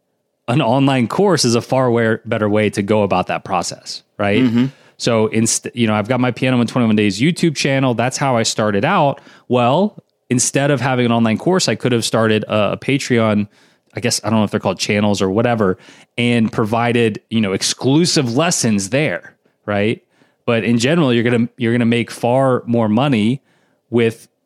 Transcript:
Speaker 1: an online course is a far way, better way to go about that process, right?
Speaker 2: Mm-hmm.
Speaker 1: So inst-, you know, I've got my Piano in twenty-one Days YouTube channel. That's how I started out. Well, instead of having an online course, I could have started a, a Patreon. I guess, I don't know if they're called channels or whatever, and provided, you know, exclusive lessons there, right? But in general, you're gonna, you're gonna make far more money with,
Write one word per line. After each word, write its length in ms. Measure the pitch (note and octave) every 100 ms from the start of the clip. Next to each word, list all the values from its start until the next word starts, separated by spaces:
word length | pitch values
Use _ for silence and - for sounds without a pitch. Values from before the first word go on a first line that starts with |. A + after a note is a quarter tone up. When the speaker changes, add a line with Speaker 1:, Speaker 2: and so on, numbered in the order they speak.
| _ _ _ _ -
Speaker 1:
an 140 | B2
online 460 | A2+ C3 C#3 C3+ A2+
course 360 | - G3+ D#3+
is 120 | B2 A#2
a 60 |
far 280 | - C3 B2+
way, 300 | A#2 A2+ A2
better 240 | A2 A2+ G#2+
way 220 | G#2+ G#2
to 140 | G#2
go 180 | G2+ G#2+
about 260 | G2 F#2 F#2
that 160 | E2+
process, 600 | - F#2 F2 - - - - -
right? 240 | G2+ G#2+
Speaker 2:
Mm-hmm. 220 | C3 A#2 C3+ - _ -
Speaker 1:
So 300 | - A2+ A2
inst-, 400 | A2 A2+ - -
you 140 | B2 A2+
know, 80 | G#2+
I've 120 | G#2
got 120 | B2+
my 120 | B2
Piano 300 | - B2+ B2
in 60 | A#2
twenty-one 280 | C3 A2+ G#2+
Days 240 | G#2 G2
YouTube 360 | D3 E3+ E3+ C#3+
channel. 400 | D3 C3+ C3+ A2+
That's 220 | B2 -
how 200 | C#3+ A#2+
I 60 |
started 420 | A2+ - G#2+ G2+ C3+
out. 340 | G3 D3 C3+ - - -
Well, 540 | B2 A#2+ D3 G#3 - - _ -
instead 420 | B2 - C#3+ C#3+
of 100 | C#3
having 240 | C3 B2+ A#2+
an 60 |
online 260 | A#2 A#2 G#2
course, 300 | - F#3 C3+
I 80 | A2
could 160 | C3
have 140 | A#2+ -
started 380 | A#2+ A2+ G#2+
a, 300 | - G#2+ G2
a 40 | G2
Patreon. 720 | - C3+ - A#2 A2 G#2 G2+ _ _ _ _
I 60 | -
guess, 220 | A#2 -
I 60 | G#2
don't 100 | A2
know 40 |
if 80 | G#2
they're 80 | G#2
called 180 | G2+ F2
channels 460 | - G#2 G#2 G2+
or 60 | G2
whatever, 480 | G2 A#2+ A2+ G2 F#2 - - - -
and 320 | A#2+ A#2+ A2
provided, 680 | - A2 A#2 A#2+ A#2 A2+ G2+ -
you 100 | A2+
know, 120 | G2+
exclusive 800 | G2 - - B2+ D3 F3 E3 B2+ A#2
lessons 560 | E3+ E3+ A#2+ G2+ F#2+
there, 440 | B2+ D3+ E2+ - _ _ _ -
right? 400 | G2+ G#2+ B2 _ _ _ _ -
But 180 | A#2
in 140 | G2+ A#2+
general, 340 | B2 E3+ C#3
you're 120 | A#2+
gonna, 260 | A#2 A#2 A#2+ -
you're 160 | A2+
gonna 120 | A#2+ A#2
make 260 | A#2 A2+
far 520 | - A#2 C3 C3+ B2 -
more 220 | A#2 A2
money 520 | G#2+ D3 A#2 G#2+ C3+ _ _ _ _ _
with, 380 | A#2 A#2 A#2 - _